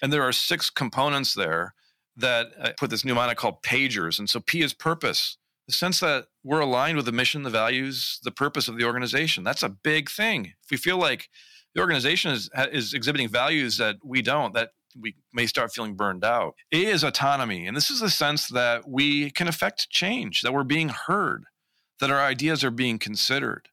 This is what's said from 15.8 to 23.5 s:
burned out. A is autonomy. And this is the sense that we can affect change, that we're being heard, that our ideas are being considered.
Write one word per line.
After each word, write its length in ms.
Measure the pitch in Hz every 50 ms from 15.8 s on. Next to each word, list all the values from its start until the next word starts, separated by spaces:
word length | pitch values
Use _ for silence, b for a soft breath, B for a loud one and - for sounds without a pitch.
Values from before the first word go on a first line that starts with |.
| 113 107 101
burned 260 | 92 104 101 92 92
out. 320 | 101 110 120 120 95 76 - b b _
A 140 | 156 160 190
is 180 | 214 208 156
autonomy. 640 | 147 143 - - 139 139 143 135 127 110 98 87 85
And 80 | 95 110
this 140 | 143 - -
is 120 | 285 254
the 100 | 139 196
sense 380 | - - 156 143 147 147 - -
that 380 | 123 123 123 120 117 117 113
we 440 | 143 131 135 143 147 143 143 147 143
can 180 | - - 175 170
affect 400 | 160 - 185 196 - - - -
change, 540 | - - 175 190 240 262 202 104 - -
that 100 | - 120
we're 120 | 131 143 139
being 260 | 123 147 160 160 143
heard, 560 | 117 - - - 180 208 185 147 60 - - - _ _ _ _ _ _ _ _ _ -
that 120 | 139 135
our 100 | 139 139
ideas 420 | 143 139 131 123 143 160 160 135
are 80 | 139 131
being 280 | 117 120 127 123 113 110
considered. 720 | - 104 107 101 - - 131 139 135 113